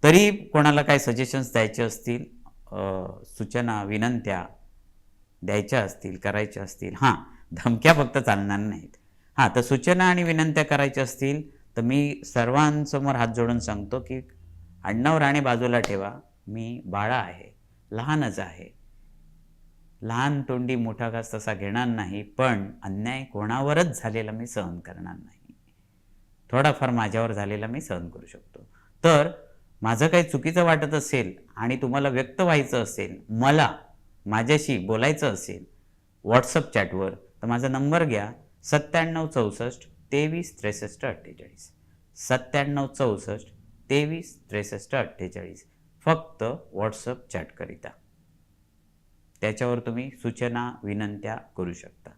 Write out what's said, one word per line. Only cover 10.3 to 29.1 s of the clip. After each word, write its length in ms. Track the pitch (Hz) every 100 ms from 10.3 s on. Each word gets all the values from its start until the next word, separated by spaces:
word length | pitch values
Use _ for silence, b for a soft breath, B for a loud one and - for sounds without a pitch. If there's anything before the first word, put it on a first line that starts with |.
| 160 160 156 151
करायच्या 380 | 143 139 139
असतील 520 | 127 - 135 147 151 B B -
तर 40 |
मी 400 | 117 135 143 143 -
सर्वांसमोर 920 | 127 117 131 151 151 147 147 139 131
हात 120 | 117
जोडून 320 | 113 117 120
सांगतो 400 | - 104 101 131
की 220 | 127 131 131 - - - - -
आडनाव 340 | 92 107 135 160
राणे 220 | 143 143
बाजूला 400 | 135 120 123 120
ठेवा, 340 | 113 101 98 127 - _ -
मी 340 | 107 113 120 -
बाळा 300 | 98 107 127
आहे, 420 | 95 87 101 _ _ _ _
लहानच 480 | 110 127 156 127 95
आहे. 380 | 92 87 90 - - - - - - - _ _ - _ - _
लहान 400 | 110 117 139 143
तोंडी 340 | 135 127 123 127
मोठा 340 | 113 110 117
घास 240 | 113 113
तसा 200 | 110 107
घेणार 340 | 104 98 110 123
नाही, 360 | 113 95 101
पण 480 | 104 - 127 110 98 -
अन्याय 400 | 98 98 110 131
कोणावरच 760 | 135 101 107 123 139 151 175 123
झालेला 280 | 117 110 107
मी 160 | 110 117
सहन 320 | - 90 87
करणार 360 | 85 87 87 85
नाही. 400 | - _ _ - _ _ _ _ _ - _ _ _
थोडाफार 380 | 123 147 135 131
माझ्यावर 420 | 120 110 110 117
झालेला 360 | 101 101 104 110
मी 140 | 123
सहन 280 | - 90 85
करू 160 | - 87
शकतो. 420 | - _ - - b b _
तर 280 | 165